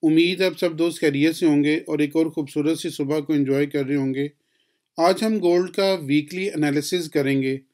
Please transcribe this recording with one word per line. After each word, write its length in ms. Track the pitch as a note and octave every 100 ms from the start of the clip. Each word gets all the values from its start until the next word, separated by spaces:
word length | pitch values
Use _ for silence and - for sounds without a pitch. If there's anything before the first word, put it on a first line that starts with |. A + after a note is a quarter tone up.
उम्मीद 380 | D#3+ D#3+ E3+ F#3
है 60 | F#3
आप 80 | E3
सब 200 | F3 D#3
दोस्त 240 | E3+ E3+
खैरियत 340 | D#3 C#3 D#3 D#3+
से 100 | E3+
होंगे 320 | D3 D3 D#3 -
और 120 | D3+
एक 140 | D3 D#3+
और 140 | D#3+
ख़ूबसूरत 480 | - C#3 D3+ D3 D#3+
सी 120 | E3+
सुबह 300 | - C#3 D#3
को 140 | C#3+ D3+
एंजॉय 300 | C3+ C3+ C#3+
कर 200 | D3 C3+
रहे 120 | C#3+
होंगे। 320 | C3+ C3 C#3+ _ _ _ _ _ _ -
आज 260 | E3+ F#3+
हम 140 | A3 A3
गोल्ड 300 | F3 F3 F3+
का 220 | E3+ G3 F#3+
वीकली 440 | C#3 D3 D3 F#3 G3
एनालिसिस 600 | D#3+ D3+ C#3+ C#3+ F3+ D#3+
करेंगे 440 | D3+ C3+ C#3 C3+ C3+ _